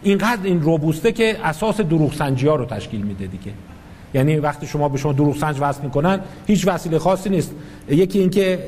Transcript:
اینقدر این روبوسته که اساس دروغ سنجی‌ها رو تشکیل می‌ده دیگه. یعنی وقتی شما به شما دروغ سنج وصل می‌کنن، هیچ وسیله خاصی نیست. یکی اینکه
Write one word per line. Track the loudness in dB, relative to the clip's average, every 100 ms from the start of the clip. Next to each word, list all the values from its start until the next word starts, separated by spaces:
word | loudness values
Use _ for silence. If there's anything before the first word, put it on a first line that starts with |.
اینقدر | 2 2 2 0
این | 0 2
روبوسته | 2 2 0 0 0
که | 2 0 0
اساس | -4 -2 -2 0
دروغ | 2 2 2
سنجی‌ها | 0 -2 2 2
رو | 2
تشکیل | 0 -6 -6 -6
می‌ده | -6 -6 -8
دیگه. | -10 -12 -14 -18 -20 -20 -20 -4
یعنی | 0 2 2
وقتی | 0 -4 -6
شما | -2 -2
به | 0
شما | 0
دروغ | 2 2 2
سنج | -2 0
وصل | -2 -2
می‌کنن، | -4 0 2 0 -4 -6 0
هیچ | 2 2
وسیله | 0 0 0
خاصی | 2 0 0
نیست. | 0 -2 -8 -16 -16 0
یکی | 2 4 2
اینکه | 2 2 2 0